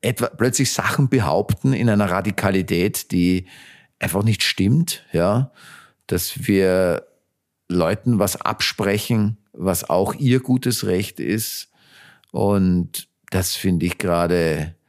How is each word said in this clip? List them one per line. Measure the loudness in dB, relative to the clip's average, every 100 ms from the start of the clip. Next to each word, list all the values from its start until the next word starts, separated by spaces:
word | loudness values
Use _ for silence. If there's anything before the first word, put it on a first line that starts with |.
etwa | -2 -2 -4
plötzlich | 0 0 2 0
Sachen | 0 -2 0 2
behaupten | 2 2 0 0 -2 0
in | 0 2
einer | 2 2
Radikalität, | 0 -2 -2 0 0 0 0 0 -2 -4
die | 0 2 2 -4 -20 -20 -20 _ _
einfach | -4 0
nicht | 0 0
stimmt, | -2 0 2 2 0 -4 _
ja, | 0 2 2 -2 _ -20 -20 -20 _ -6
dass | -4 -4 -8 0
wir | 2 4 2 2 -2 -6 _ _ _ _ _ _
Leuten | 0 0 0 0 2
was | 0 -2
absprechen, | -4 -2 -4 -2 -2 -2 0 0 0 -2 _
was | -6 -2 -2 0
auch | 0 0
ihr | 0 2 2
gutes | 2 0 0 -4 -2
Recht | -2 -2 -6
ist. | -4 -4 -4 -10 -14 _ _ -20 -20 _ _
Und | -2 2 2 2 2 0 -8 -14 _ -6
das | -4 -4 -4
finde | -2 0 -2
ich | -2
gerade | 0 0 2 2 2 -2 -4 -10